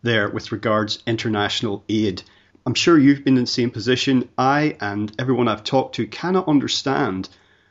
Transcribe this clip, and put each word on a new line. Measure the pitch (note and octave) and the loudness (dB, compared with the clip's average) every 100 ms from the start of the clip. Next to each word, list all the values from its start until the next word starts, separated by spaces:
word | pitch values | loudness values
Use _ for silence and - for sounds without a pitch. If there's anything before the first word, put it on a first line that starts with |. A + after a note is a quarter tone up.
there | A#2 A2 G2+ | -2 0 0
with | G#2+ - | -4 -8
regards | G#2+ A2+ G#2+ G#2 - - | -4 0 0 0 -4 -6
international | A2+ A#2 G#2 G#2 - A2 G2 - | -4 -2 -2 -2 -2 -4 -6 -4
aid. | G#2+ G#2 F2+ - _ _ _ B2+ | -2 -2 -4 -12 _ _ _ -6
I'm | |
sure | A#2 F3 D#3+ | 0 4 6
you've | C#3 C#3 C#3 | 6 4 2
been | B2+ | 2
in | |
the | A#2 | 2
same | - A#2+ | -2 -2
position. | A#2 A2 B2 C#3 B2+ A#2+ - | -2 0 0 2 0 0 0
I | C3 C#3+ D3+ - | 0 2 0 -4
and | G#2 G#2 G#2+ - | -6 -4 -6 -4
everyone | B2+ B2 A#2+ | -2 0 0
I've | G#2+ | -2
talked | - C3+ - - | -2 -2 0 -4
to | A2 | -6
cannot | - E3+ F#3 F3 | -6 -2 -2 2
understand | C#3+ - - C#3 C#3+ B2 F#2+ - - _ _ _ | 0 0 -4 -2 -2 -2 -4 -8 -14 _ _ _